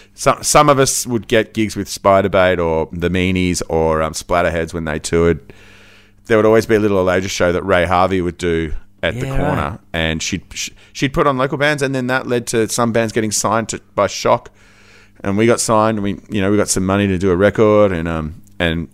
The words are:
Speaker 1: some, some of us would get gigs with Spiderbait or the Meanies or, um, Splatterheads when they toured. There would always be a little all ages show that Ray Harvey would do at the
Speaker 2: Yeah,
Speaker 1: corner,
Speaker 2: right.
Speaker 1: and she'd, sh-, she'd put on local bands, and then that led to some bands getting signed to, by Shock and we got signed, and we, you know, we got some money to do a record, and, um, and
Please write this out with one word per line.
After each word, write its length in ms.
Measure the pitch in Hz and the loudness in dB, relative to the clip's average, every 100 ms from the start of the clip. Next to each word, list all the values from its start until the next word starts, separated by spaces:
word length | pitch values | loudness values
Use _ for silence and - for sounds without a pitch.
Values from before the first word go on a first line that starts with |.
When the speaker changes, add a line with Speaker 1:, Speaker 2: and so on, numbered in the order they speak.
| - | -20
Speaker 1:
some, 300 | - 139 123 | -4 -2 -2
some 260 | - 147 147 | 2 4 6
of 100 | 135 | 4
us 260 | 131 - 127 | 2 0 -4
would 220 | 120 - | -4 0
get 260 | 113 107 | 0 2
gigs 220 | 110 107 101 | -2 -4 -4
with 140 | 95 | -8
Spiderbait 720 | - 101 98 98 95 92 87 | -2 4 4 4 2 4 2
or 240 | 85 80 78 | 0 -2 -4
the 160 | 87 87 | -4 -2
Meanies 520 | 92 92 92 90 85 - | 0 0 0 0 -2 -2
or, 340 | 80 80 78 | 0 2 0
um, 120 | 78 | -2
Splatterheads 600 | 82 - 90 87 82 80 | -6 -2 0 2 0 -4
when 120 | 82 80 | -6 -6
they 140 | 78 | -6
toured. 520 | - 85 85 78 - - - - - - _ _ - | -2 2 2 0 -6 -20 -20 -20 -20 -20 _ _ 0
There 100 | 110 | 2
would 80 | 107 | 4
always 200 | 113 107 | 4 4
be 100 | 110 | 2
a 40 | |
little 180 | 104 98 | 2 2
all 120 | 92 | 2
ages 200 | 90 92 | 0 -2
show 200 | - 90 | -2 0
that 120 | 87 | 0
Ray 220 | 92 92 87 | 0 2 2
Harvey 360 | 90 92 95 | 2 2 0
would 160 | 87 82 | -2 -4
do 360 | 87 82 80 - - _ | -2 -2 -2 -6 -10 _
at 180 | 85 120 | -6 -4
the 80 | 135 | -4
Speaker 2:
Yeah, 100 | 135 | -2
Speaker 1:
corner, 320 | - 90 73 | -2 -2 -4
Speaker 2:
right. 80 | 98 - | -8 -10
Speaker 1:
and 320 | 82 80 80 | -4 -4 -4
she'd, 200 | - 92 - | -6 -8 -8
sh-, 160 | - - - - | -12 -12 -14 -20
she'd 180 | - 139 | -6 -4
put 160 | 147 147 | 0 0
on 100 | 131 | 0
local 200 | 139 143 | -2 0
bands, 260 | 147 147 | -2 0
and 100 | 135 | -2
then 140 | 135 123 | -2 -2
that 200 | 127 120 | -4 -2
led 200 | 123 110 | -4 -2
to 220 | 117 107 | -2 -2
some 240 | - 117 | 0 0
bands 180 | 113 113 | 0 0
getting 200 | 120 107 | -2 -2
signed 360 | - 104 110 110 | -2 -2 -2 -2
to, 120 | - - - | -8 -8 -2
by 120 | 98 | -2
Shock 420 | - 120 117 - - - _ - - - - | 0 0 0 -2 -20 -20 _ -20 -20 -20 -10
and 140 | - 98 | -4 0
we 80 | 113 | 2
got 140 | 110 | 2
signed, 360 | - 110 110 107 | 0 0 0 -2
and 60 | |
we, 160 | 101 90 - | -4 -8 -6
you 120 | 107 | -2
know, 100 | 95 | 0
we 60 | 104 | 0
got 100 | 90 | 0
some 160 | 95 92 | -2 0
money 220 | 98 101 | 0 0
to 100 | 92 | 0
do 140 | 95 | 0
a 40 | 87 | 2
record, 560 | 101 98 107 104 104 | 2 4 4 4 2
and, 140 | 87 82 | 0 -4
um, 340 | 82 78 87 - - | -4 -6 -10 -16 -4
and 300 | 85 82 82 | -2 -2 -6